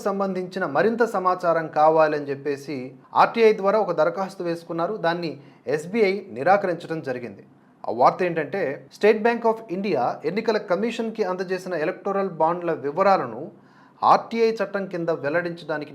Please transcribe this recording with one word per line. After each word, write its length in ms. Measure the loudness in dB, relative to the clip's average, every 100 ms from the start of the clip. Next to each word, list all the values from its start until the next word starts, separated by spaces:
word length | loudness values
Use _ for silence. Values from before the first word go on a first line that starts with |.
| -2
సంబంధించిన 560 | -2 -2 -4 -6 -4 -2 2
మరింత 280 | 2 2 0
సమాచారం 520 | 0 0 0 0 0 0 4
కావాలని 500 | 6 6 4 2 -4
చెప్పేసి 440 | -6 -4 -6 -6 -8 -10 -14 2 6
ఆర్టీఐ 300 | 6 6 4 4
ద్వారా 180 | 2 2 2
ఒక 80 | 2
దరఖాస్తు 420 | 2 0 -6 -6 -6
వేసుకున్నారు. 480 | -6 -6 -4 -4 -2 -2
దాన్ని 260 | -2 -4 -8 -16 -12 -4 -4
ఎస్బీఐ 360 | -2 0 2 0 -6 -2
నిరాకరించడం 640 | 2 2 2 -4 -6 -8 -6
జరిగింది. 380 | -8 -8 -16 -20 _ _ _
ఆ 100 | -6 4
వార్త 200 | 4 4 -2
ఏంటంటే, 340 | -2 -4 -4 -4 -6 -12 2
State 260 | 4 4 2
Bank 160 | 0 0
of 60 | -2 -4 -6
India 280 | -2 0 -2 -2 -4
ఎన్నికల 280 | -2 0 -2 0
కమిషన్కి 520 | -2 -2 -4 -6 -4 -4
అందజేసిన 420 | -4 -4 -6 -4 -4 -4
ఎలక్టోరల్ 480 | -4 -4 -2 -2 0
బాండ్ల 300 | 0 0 -4 -4 -2
వివరాలను 560 | 2 4 4 0 -8 -12 -16 -20 _ -20 0
ఆర్టీఐ 500 | 4 4 2 0 2 0
చట్టం 240 | -4 -4 -6
కింద 160 | -4 -2 -2 0
వెల్లడించడానికి 680 | -2 -2 -6 -6 -6 -6